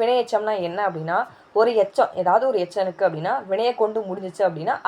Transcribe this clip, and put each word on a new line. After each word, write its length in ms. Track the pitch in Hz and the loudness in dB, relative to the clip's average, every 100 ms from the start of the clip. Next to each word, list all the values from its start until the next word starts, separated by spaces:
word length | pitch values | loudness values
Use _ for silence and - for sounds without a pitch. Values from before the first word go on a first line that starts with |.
வினை 140 | 233 247 | 2 2
எச்சம்னா 320 | 240 214 214 208 175 | 2 -2 0 -2 -4
என்ன 100 | 180 202 | -2 -4
அப்படின்னா, 320 | 165 160 185 254 - _ 208 | -4 -2 -2 -2 -10 _ 2
ஒரு 100 | 233 220 | 4 4
எச்சம், 280 | 196 - - - | 2 2 0 0
ஏதாவது 200 | 180 202 262 | 2 2 2
ஒரு 60 | 214 | 0
எச்சம் 220 | 175 202 190 | -2 -2 -4
இருக்கு 200 | 170 190 | 0 0
அப்படின்னா, 260 | 156 175 262 196 | 0 -4 -4 -2
வினையை 220 | 196 240 240 | 0 0 0
கொண்டு 160 | 214 220 196 | 0 -2 -6
முடிஞ்சிச்சு 340 | 185 185 175 190 | -8 -10 0 0
அப்படின்னா, 260 | 160 180 - | 0 -4 0